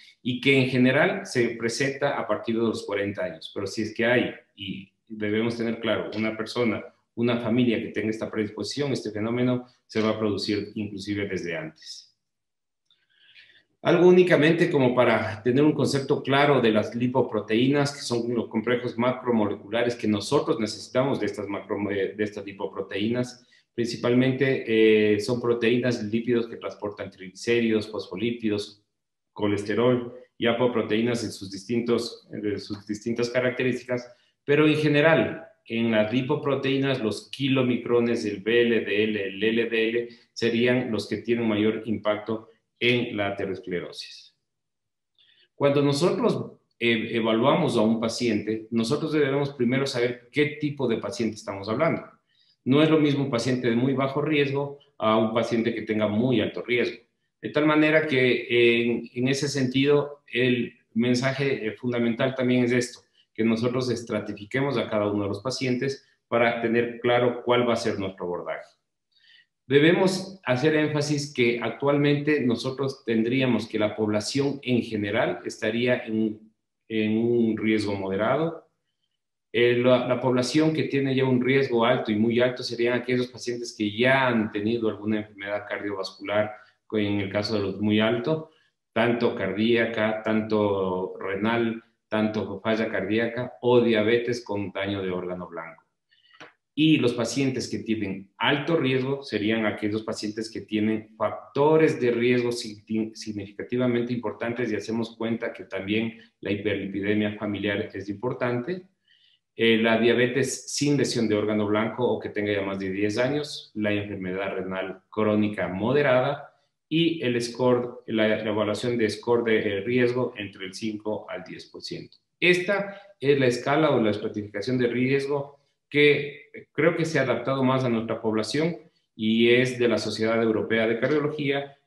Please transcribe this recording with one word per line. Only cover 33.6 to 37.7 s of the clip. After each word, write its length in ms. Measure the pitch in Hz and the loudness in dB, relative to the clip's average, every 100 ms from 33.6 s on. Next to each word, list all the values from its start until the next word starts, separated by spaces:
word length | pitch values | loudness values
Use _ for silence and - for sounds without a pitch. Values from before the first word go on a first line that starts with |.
| 127 - - 123 - - _ _ - | -2 -2 -4 -6 -8 -20 _ _ 0
pero 220 | 147 156 | 4 4
en 80 | 147 | 4
general, 680 | 151 143 160 147 104 107 - _ - | 4 4 6 4 2 -4 -14 _ -8
en 240 | 113 117 | -2 2
las 240 | 107 104 | 2 2
lipoproteínas, 880 | 123 131 147 139 131 135 135 135 131 | 0 -2 -2 -2 -2 0 0 0 0
los 300 | 110 104 - | -2 -4 -10
kilomicrones, 920 | - 135 135 123 | -6 0 2 2